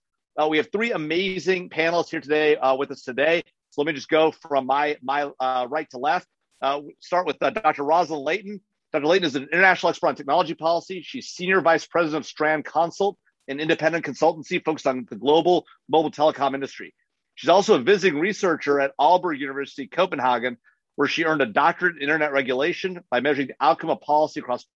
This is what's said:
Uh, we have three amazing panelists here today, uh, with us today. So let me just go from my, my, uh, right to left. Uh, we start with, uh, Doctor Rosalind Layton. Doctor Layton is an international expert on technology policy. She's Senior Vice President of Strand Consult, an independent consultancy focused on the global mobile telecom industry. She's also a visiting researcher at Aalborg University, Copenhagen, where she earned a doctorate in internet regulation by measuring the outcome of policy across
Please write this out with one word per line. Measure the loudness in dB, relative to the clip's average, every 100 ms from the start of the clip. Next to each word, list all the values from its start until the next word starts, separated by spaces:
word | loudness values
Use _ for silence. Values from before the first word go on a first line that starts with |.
| _ _ _ -2
Uh, | 0
we | 0
have | -2
three | -2 -2
amazing | -4 -4 -2 -2 -4 -2 -2 -4
panelists | -2 0 0 -2
here | -6
today, | -2 2 2 4
uh, | 2
with | 0 -2
us | -8
today. | -8 -2 2 0 -2 _ _
So | -4
let | -2
me |
just | -4 0
go | 4 4
from | 0 -4 -2
my, | 0 0 0 -2
my, | -4 -2 -2 -4
uh, | -2 -2 -2
right | -6 -8
to | -4
left. | -2 -2 -4 _ _ -6
Uh, | -4 -4
we | -6 -18
start | -4 -2 -2
with, | -2
uh, | -2
Doctor | -2 -4 -2
Rosalind | 2 2 2 -4
Layton. | -4 -4 -6 -14 _ _ _
Doctor | -2 2
Layton | 2 2
is |
an | -4 -2
international | 2 4 4 0
expert | 0 -2
on |
technology | -2 0 0 0
policy. | -2 -2 -2 -4 -14
She's | -12 -14 -14
Senior | -8 0 2
Vice | 4 2
President | 0 -2 0 -2
of | -6
Strand | -2 0 0
Consult, | -2 -2 0 0 -2 -4 _ _ -10
an | -4
independent | -2 0 0 0
consultancy | -4 0 0 0 -2 -4
focused | -2 -2 -2
on | -2 -6
the | -4
global | 2 4 4 2 0 _ -2
mobile | 0 0
telecom | 2 2 2 -2
industry. | -2 -8 -12 -18 _ _ _ _
She's | -4 4
also | 4 6
a | 4
visiting | 4 2 2 0
researcher | -2 0 -2 0 0 0
at | 0 2
Aalborg | 4 4 0 -6
University, | -8 -8 -10 -10 -8
Copenhagen, | -2 -2 0 0 0 -2 -6 _ _ _
where | -2 -2
she | 0
earned | 0 0
a | 0
doctorate | 2 2 2 -2 -2
in |
internet | -2 0 0
regulation | 0 0 0 -2 -2 -6 -8 -4
by | -2
measuring | 0 0 -2
the | 0
outcome | 2 2 0
of | -4
policy | 0 2 2 -2
across | -8 -8 -6